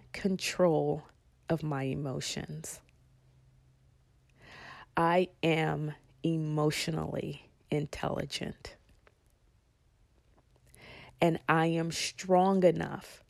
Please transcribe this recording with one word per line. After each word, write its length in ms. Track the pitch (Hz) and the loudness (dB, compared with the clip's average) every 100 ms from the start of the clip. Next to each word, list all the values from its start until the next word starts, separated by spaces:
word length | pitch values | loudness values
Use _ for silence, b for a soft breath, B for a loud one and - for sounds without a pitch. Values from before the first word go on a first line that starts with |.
| - | -10
control 920 | - 196 190 - - 180 151 147 156 - _ _ _ - | -4 -2 -2 -4 2 4 4 0 -2 -8 _ _ _ -4
of 140 | 160 | -2
my 220 | 156 139 | -2 -4
emotions. 960 | 135 143 143 139 - - 147 156 - - - _ _ _ _ _ _ _ _ _ _ _ _ _ _ B B B B B B - | -4 -4 -6 -6 -8 -8 -10 -12 -12 -16 -20 _ _ _ _ _ _ _ _ _ _ _ _ _ _ B B B B B B 0
I 320 | 165 180 180 - | 4 4 2 0
am 500 | 165 160 156 151 151 151 _ _ | 0 2 0 -2 -4 -8 _ _
emotionally 1200 | 165 160 151 151 151 - - 160 151 147 147 147 - _ _ | -2 0 0 2 2 0 -2 -4 -4 -6 -6 -10 -16 _ _
intelligent. 1040 | 147 151 - - - - - - - - - _ _ _ _ _ _ _ _ _ _ _ _ _ _ _ _ _ _ _ B B B B - | -4 -4 -6 -4 -4 -6 -8 -8 -10 -18 -20 _ _ _ _ _ _ _ _ _ _ _ _ _ _ _ _ _ _ _ B B B B 2
And 180 | 170 170 - | 2 2 2
I 180 | 165 165 | 4 4
am 260 | 165 165 | 0 -2
strong 720 | - - - 185 180 190 190 | -4 -6 -6 2 4 6 6
enough 580 | 180 160 - - - - _ | 4 4 -2 -6 -12 -20 _